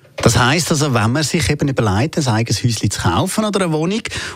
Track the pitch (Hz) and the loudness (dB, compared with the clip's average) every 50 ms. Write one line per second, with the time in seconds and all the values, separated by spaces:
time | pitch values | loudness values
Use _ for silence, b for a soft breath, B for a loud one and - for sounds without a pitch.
0 | - - _ - - 123 113 123 123 123 151 180 147 - 170 143 151 147 127 113 | -20 -18 _ 2 2 4 4 4 4 4 2 2 0 0 0 0 0 2 2 2
1 | 104 113 123 156 160 - - 170 143 - 147 143 147 143 131 - 120 104 92 101 | 2 0 0 0 -2 -2 -2 -2 0 0 0 0 0 -2 0 0 0 0 2 2
2 | 160 160 - 170 147 127 107 107 117 - 113 - - 123 113 - - 104 - - | 0 0 -2 -2 -2 0 0 0 0 0 0 0 0 0 -2 0 -2 -2 -2 -2
3 | - - 170 185 190 190 - - 220 208 202 202 190 170 156 151 160 180 202 226 | -2 0 0 0 0 0 0 -2 -2 0 0 0 0 0 0 0 0 0 -2 -2
4 | - - B B B B B | -4 -6 B B B B B